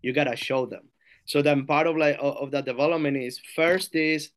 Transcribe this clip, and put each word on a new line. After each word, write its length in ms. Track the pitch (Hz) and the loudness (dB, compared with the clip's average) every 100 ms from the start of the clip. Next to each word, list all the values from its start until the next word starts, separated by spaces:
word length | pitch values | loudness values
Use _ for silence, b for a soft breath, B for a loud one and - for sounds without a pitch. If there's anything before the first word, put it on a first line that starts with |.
You 120 | 123 | -2
gotta 240 | 127 135 117 | 0 0 -2
show 300 | - 135 127 | -2 -2 -2
them. 240 | 95 _ _ b b - | -8 _ _ b b -2
So 160 | 143 | 2
then 240 | 147 139 135 | 4 2 2
part 200 | 147 165 | 2 2
of, 80 | |
like, 220 | 156 151 143 | 2 2 2
o-, 200 | 139 - | -2 -2
of 100 | 139 | -4
that 120 | 139 | -4
development 540 | 139 123 147 165 151 139 | -4 0 0 2 0 0
is 200 | 123 120 - | -4 -10 -12
first 380 | - 165 185 185 | 0 2 2 0
this 380 | 160 156 156 151 | 0 0 0 -4